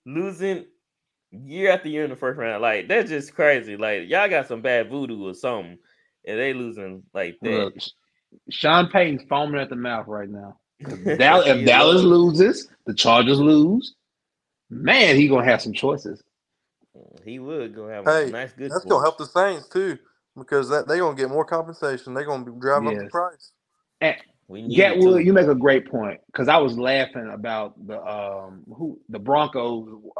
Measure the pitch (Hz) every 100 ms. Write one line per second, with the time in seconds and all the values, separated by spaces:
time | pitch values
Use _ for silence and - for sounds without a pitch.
0 | 127 151 196 165 196 185 - _ _ _
1 | _ _ _ 98 135 165 190 180 156 151
2 | 147 123 131 147 117 107 117 107 90 220
3 | 220 151 139 - 151 135 107 101 107 101
4 | 87 170 202 160 131 113 131 120 107 139
5 | 131 107 98 92 131 113 87 87 _ _
6 | _ _ - 107 135 127 120 107 95 95
7 | 92 98 87 87 110 107 98 - - -
8 | _ _ _ _ - - 151 170 175 196
9 | 170 139 - 143 151 143 131 123 123 113
10 | 104 104 101 101 101 - _ _ 143 -
11 | 196 - 139 180 147 123 117 123 151 180
12 | 180 175 175 156 202 - - _ - 104
13 | 123 117 120 139 147 151 160 233 - -
14 | _ _ _ _ _ _ _ 120 165 262
15 | 190 139 147 131 120 110 113 - 139 147
16 | - - _ _ _ _ _ _ _ _
17 | - - 107 127 135 156 113 107 107 107
18 | 101 160 139 117 127 - 135 180 185 147
19 | 151 - 202 175 196 165 - 185 190 135
20 | _ _ _ - 131 143 123 147 131 170
21 | 175 135 131 147 151 165 165 165 143 127
22 | 131 131 147 135 120 120 131 143 - 104
23 | 101 170 180 156 - _ _ _ _ _
24 | 156 - - _ _ 98 113 127 190 175
25 | 185 180 175 190 147 131 135 135 - 120
26 | 104 - _ - 127 160 135 117 123 135
27 | 131 127 110 104 117 110 104 - 104 110
28 | - 107 101 98 95 95 - 113 160 -
29 | - 110 110 143 147 135 120 117 110 110
30 | 107